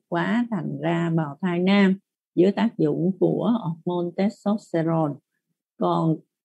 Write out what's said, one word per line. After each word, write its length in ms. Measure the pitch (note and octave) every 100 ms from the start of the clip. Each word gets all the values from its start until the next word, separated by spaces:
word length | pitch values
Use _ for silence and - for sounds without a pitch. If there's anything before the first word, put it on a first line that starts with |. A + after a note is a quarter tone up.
| _
hóa 380 | E3+ F3 A3 A#3+
thành 280 | G#3 D3+ C#3+
ra 300 | D#3 E3+ E3+ E3
bào 220 | D3+ C#3
thai 180 | F#3 F3
nam 380 | F3+ G3+ F#3+ F#3+ _ _ _ -
dưới 160 | F#3
tác 260 | G3 A3 -
dụng 340 | D#3 C#3+ E3+ F#3+
của 340 | E3+ D#3 G3 A#3+
hormone 500 | E3 E3 - F3 F3 E3+
testosterone. 960 | G3+ - G3+ G#3 - E3+ D#3+ E3 D3+ C3+ _ _ _ _ _ -
Còn 400 | F3+ E3+ E3 D#3 - _